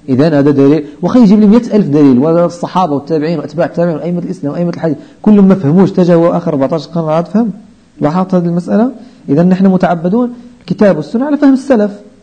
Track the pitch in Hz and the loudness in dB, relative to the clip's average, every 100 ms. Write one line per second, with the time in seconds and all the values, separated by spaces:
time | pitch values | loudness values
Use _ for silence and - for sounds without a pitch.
0 | - 127 160 147 143 135 139 156 151 - | -2 0 2 2 2 2 2 2 -2 -8
1 | 175 247 214 208 214 233 240 208 156 147 | -2 2 4 4 4 4 2 -2 0 2
2 | 143 123 151 170 175 - 151 180 180 139 | 4 4 2 0 0 -4 -6 -2 -2 -4
3 | - 160 151 165 147 147 156 - 175 151 | -4 -4 -4 -6 -8 -6 -4 -2 -4 -4
4 | 170 175 - 185 143 143 175 170 165 143 | -6 -6 -8 -8 -8 -4 -6 -4 -6 -6
5 | - _ - 208 190 190 143 180 190 196 | -10 _ 2 4 4 2 2 2 2 2
6 | 175 170 170 175 170 147 135 165 143 170 | 2 2 2 0 -4 -2 -2 -4 -6 -6
7 | 160 156 170 208 233 - - _ _ - | -2 -2 -2 -2 -2 -6 -18 _ _ -6
8 | 143 175 185 180 170 170 175 202 247 - | -2 -2 -2 -2 -2 -4 -2 0 -2 -4
9 | - - - 147 180 185 190 185 175 170 | -20 -20 -2 0 2 2 2 2 0 -2
10 | 170 220 240 247 - - - 180 208 156 | -2 -2 -2 -6 -20 -20 -10 0 2 2
11 | 151 226 285 294 285 262 - 240 208 - | -4 -4 -4 0 2 0 0 0 -2 -6
12 | - _ | -20 _